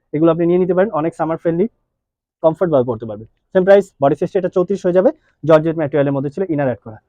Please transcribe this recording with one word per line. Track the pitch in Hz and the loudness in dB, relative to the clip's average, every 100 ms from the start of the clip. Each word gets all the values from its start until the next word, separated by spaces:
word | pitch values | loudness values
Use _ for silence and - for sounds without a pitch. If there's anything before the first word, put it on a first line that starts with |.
| _ | _
এগুলো | 151 165 | 0 0
আপনি | 165 170 | 2 0
নিয়ে | 180 | 0
নিতে | 180 | 0
পারেন, | 180 202 | 0 0
অনেক | 156 165 - | -2 -6 -4
সামার | 160 165 | -6 -4
ফ্রেন্ডলি, | 175 165 220 - _ _ _ _ _ _ | -4 -2 -4 -6 _ _ _ _ _ _
কমফোর্ট | 160 160 180 | -2 0 0
ভাবে | 147 123 | 0 0
পড়তে | 110 117 | -4 -8
পারবেন। | 107 113 _ _ | -12 -16 _ _
সেম | 190 | 0
প্রাইস, | 185 202 196 _ | 4 4 2 _
বডি | 139 151 | 0 0
সাইজটা | 170 196 | -2 -2
এটা | 180 | -2
চৌত্রিশ | 190 180 196 | -2 -2 -2
হয়ে | 185 | 0
যাবে, | 175 208 311 _ _ | 2 0 -2 _ _
জর্জেট | 147 156 160 165 | 2 2 2 -2
ম্যাটেরিয়ালের | 147 151 143 | -2 0 0
মধ্যে | 139 143 | -2 -4
ছিল, | 143 190 | -6 -4
ইনার | 147 139 | -2 -2
অ্যাড | 117 | -4
করা। | - 107 | -10 -20